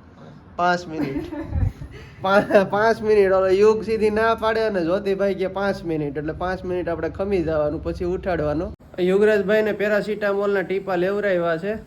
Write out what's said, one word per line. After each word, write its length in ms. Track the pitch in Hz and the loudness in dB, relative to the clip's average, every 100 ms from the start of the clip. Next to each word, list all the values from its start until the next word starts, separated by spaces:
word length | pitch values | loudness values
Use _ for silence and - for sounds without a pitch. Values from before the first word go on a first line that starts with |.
| - - 156 - - - | -20 -20 -20 -20 -12 -2
પાંચ 300 | 180 175 180 | 0 0 -4
મિનિટ. 380 | 156 139 135 - 302 - - - - - - - - | -6 -6 -6 -8 -10 -6 -2 -2 -4 -12 -16 -20 -6
પા-, 420 | 190 202 226 226 185 | 2 2 4 4 4
પાંચ 320 | 202 226 220 | 2 2 2
મિનિટ. 300 | 214 214 190 | 2 4 6
ઓલો 160 | 190 190 | 4 4
યુગ 340 | 190 214 208 | 6 6 4
સીધી 280 | 190 220 214 | 0 0 0
ના 240 | 214 226 | 2 2
પાડે 260 | 226 220 226 | 2 0 0
અને 200 | 220 196 | 0 0
જ્યોતિભાઈ 540 | 165 196 202 185 202 | 0 0 0 0 0
કે 120 | 185 185 | 0 -4
પાંચ 380 | 190 196 196 | -2 -2 -2
મિનિટ. 320 | 170 156 143 143 | -4 -4 -4 -4
એટલે 160 | 151 | -6
પાંચ 320 | 151 180 180 | -4 -4 -4
મિનિટ 240 | 185 180 170 | -4 -4 -4
આપણે 200 | 160 160 | -4 -4
ખમી 340 | 151 196 190 | -4 -2 0
જવાનું, 400 | 160 156 151 156 | 0 0 0 -2
પછી 220 | 170 165 | -6 -4
ઉઠાડવાનો. 680 | 180 180 190 170 151 151 196 - - - | -4 -4 -2 -2 -2 -2 -4 -10 -12 -2
યુગરાજભાઈને 720 | 185 196 214 214 190 214 214 | 2 4 4 4 2 2 2
પેરાસિટામોલના 920 | 202 208 208 202 208 208 202 202 196 | 0 0 0 -2 -2 -2 0 0 0
ટીપા 340 | 170 190 190 175 | -2 -4 -2 0
લેવરાવ્યા 600 | 185 202 202 180 170 165 | 0 0 0 0 0 0
છે 160 | 196 220 | -2 -6